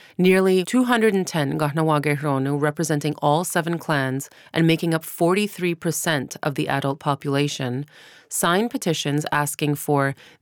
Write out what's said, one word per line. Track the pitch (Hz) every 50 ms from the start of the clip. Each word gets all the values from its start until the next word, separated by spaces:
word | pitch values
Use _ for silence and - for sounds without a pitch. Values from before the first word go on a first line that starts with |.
| - - -
nearly | - 180 185 185 190 190 190 185 185 175
two | - - 254 254
hundred | 247 247 233 220 220 196
and | 190 180
ten | - - 165 143 135 151 156
Kahnawake | 156 147 139 165 160 160 156 147 139 151 147 139
Ronu | 147 151 139 135 135 139 143 143
representing | 147 151 147 - 165 - 156 147 147 151 -
all | - - 147 147 160 185
seven | - - 180 160 165 170 160
clans | - - 156 139 135 131 131 135 - - - - - - -
and | - 165
making | 165 165 160 175 165 160
up | 160 -
forty-three | - - - 170 170 185 202 208 202 - - 180 175 170
percent | 165 - 170 151 - - 175 156 139 123 - - - -
of | 156 139
the | - -
adult | - 135 139 139 139 139 -
population | - 151 139 - - 147 139 139 147 143 - - 135 123 123 131 147 - - - - - - - - -
signed | - - - 170 175 196 226 240
petitions | - 277 - 185 160 - - 147 143 151 151 -
asking | - 147 147 147 - - 156 147 147
for | - - - 147 139 139 135 135 - - - - _